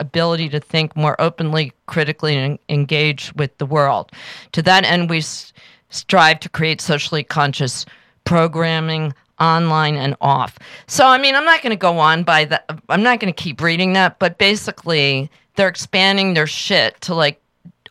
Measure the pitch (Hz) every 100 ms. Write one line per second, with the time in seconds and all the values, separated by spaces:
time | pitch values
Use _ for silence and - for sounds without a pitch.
0 | 143 165 170 165 156 147 - 160 156 151
1 | 151 - 165 170 156 156 135 _ - 170
2 | 147 - 151 139 139 - - 147 139 151
3 | 151 139 - 147 139 - 139 151 139 104
4 | - - - - - 170 180 190 - 175
5 | 170 160 151 - - - - _ _ -
6 | - 190 160 156 - - 160 151 - 147
7 | - 151 - 156 143 - 127 - - -
8 | _ _ - 170 165 160 165 160 160 160
9 | 151 - _ - 165 165 165 156 151 151
10 | 139 - 139 135 117 - - - - -
11 | 262 262 277 277 320 320 240 202 180 165
12 | 156 160 175 156 151 - - 156 - 170
13 | 240 233 196 - 175 120 165 165 185 190
14 | 180 - 175 - 196 208 - - 165 156
15 | 139 135 147 _ _ - 185 170 - 190
16 | 190 196 190 160 156 - - 180 - -
17 | - 165 147 - _ _ - _ -